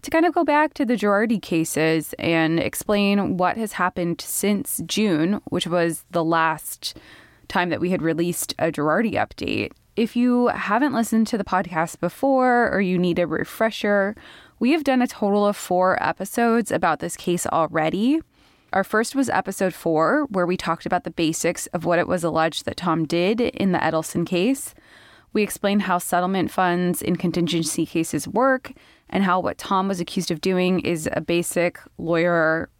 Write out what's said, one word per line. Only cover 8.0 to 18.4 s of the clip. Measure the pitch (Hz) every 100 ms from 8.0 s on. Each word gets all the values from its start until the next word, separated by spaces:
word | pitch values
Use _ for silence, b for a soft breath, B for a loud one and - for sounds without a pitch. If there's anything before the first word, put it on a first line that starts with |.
released | 160 160 175 165 - -
a | 160
Girardi | 151 151 151 220
update. | 101 107 - - 107 104 - _ -
If | 226
you | 240 247 247 240
haven't | - 190 214 294
listened | 226 226 226 220
to | 214
the |
podcast | - 185 190 170 165 -
before | 175 - 269 262 254 240 233
or | 185
you | 190 180
need | 180 170
a | 165
refresher, | 160 - - 220 - 208 202 196 214 B B B B
we | 240
have | 330
done | 277 254
a | 254
total | - 202 208
of | 208 202
four | - 180 185 -
episodes | - - 196 - 233 226 -
about | - 175 156
this | 175 -
case | - 175 -
already. | 160 156 165 156 180 233 320 - b